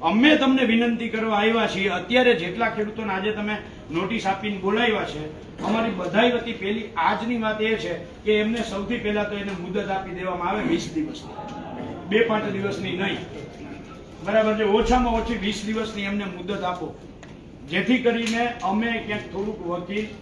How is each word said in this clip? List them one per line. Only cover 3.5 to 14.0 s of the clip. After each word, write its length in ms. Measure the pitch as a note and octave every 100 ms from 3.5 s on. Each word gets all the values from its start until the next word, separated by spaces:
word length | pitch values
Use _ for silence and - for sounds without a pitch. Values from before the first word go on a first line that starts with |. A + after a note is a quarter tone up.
| G#3 - - - D#3
નોટિસ 280 | F#3 A3+ F#3+
આપીને 320 | F#3+ G#3+ G3
બોલાવ્યા 480 | F#3 A3 A#3+ G3+ E3
છે, 120 | D3+ D3+ - - - -
અમારી 260 | A3 A3+ F#3
બધાય 320 | F3 F#3+ B3 A#3+
વતી 200 | A#3 G#3+
પહેલી 260 | F#3+ A3+ G#3+ -
આજની 340 | E3+ G#3+ A3+ A#3+
વાત 180 | A3 G#3+
એ 160 | G#3+ A3
છે 100 | F3 E3+ - -
કે 140 | G#3 G#3+
એમને 200 | G#3+ A#3 G3
સૌથી 300 | G3 G#3 A#3
પહેલા 220 | G#3 G#3 G#3
તો 60 | G3+
એને 100 | G3 F3+
મુદત 160 | F3 F#3+ F#3+ F#3+
આપી 200 | F#3+ F3+
દેવામાં 300 | F#3 F3 G#3
આવે 80 | G#3 B3+
વીસ 180 | E4 -
દિવસની, 420 | D#4+ D4+ - - - - - - - - - E3+
બે 160 | G#3 A3+
પાંચ 180 | G#3+ G#3 G3
દિવસની 400 | G3 E3 F#3+ F3+
નહીં, 180 | G3 - - - - - - - - -